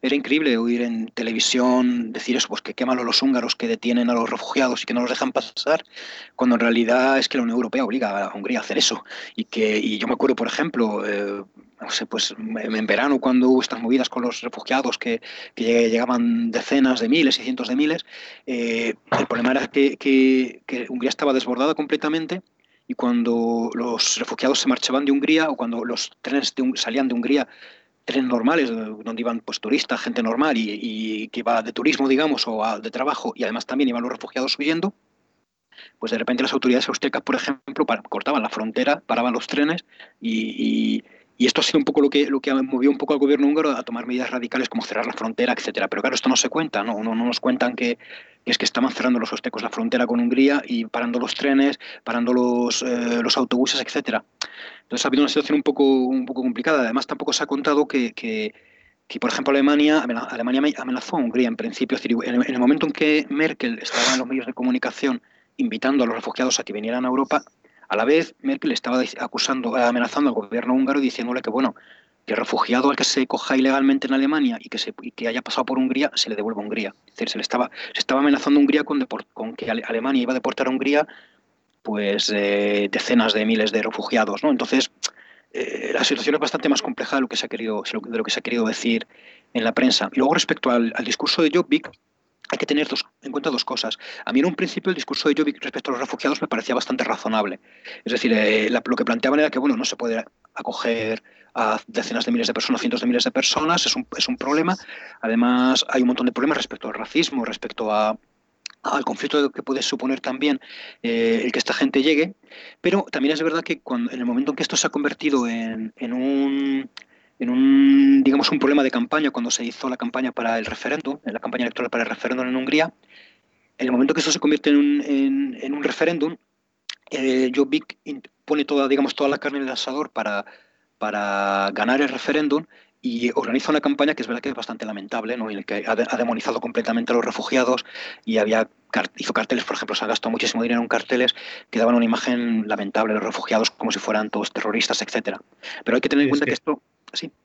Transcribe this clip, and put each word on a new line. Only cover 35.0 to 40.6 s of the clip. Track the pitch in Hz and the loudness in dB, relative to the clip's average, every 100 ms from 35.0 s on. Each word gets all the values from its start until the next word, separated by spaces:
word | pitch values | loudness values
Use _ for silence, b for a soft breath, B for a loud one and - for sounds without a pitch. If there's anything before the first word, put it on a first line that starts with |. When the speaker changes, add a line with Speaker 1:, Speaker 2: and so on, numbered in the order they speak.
| _ _ _ _ _ _ _ B B _ | _ _ _ _ _ _ _ B B _
Speaker 1:
pues | 113 | -4
de | 113 | -4
repente | 117 123 | -2 0
las | 127 | 0
autoridades | 135 127 123 - | 2 2 2 2
austriacas, | 120 139 113 | -2 -2 -4
por | - 131 | -2 -2
ejemplo, | - 135 - 127 151 | -2 -6 -8 -4 -2
pa-, | 113 | -2
cortaban | - 101 139 147 | -4 -6 -2 -2
la | 107 | -2
frontera, | - 110 110 127 147 - | -4 -4 0 0 0 -2
paraban | 113 123 | 0 0
los | 120 - | -2 -2
trenes | 135 147 175 _ B B _ | -2 0 -2 _ B B _
y, | 113 110 55 | -4 -2 -4
y, | - | -2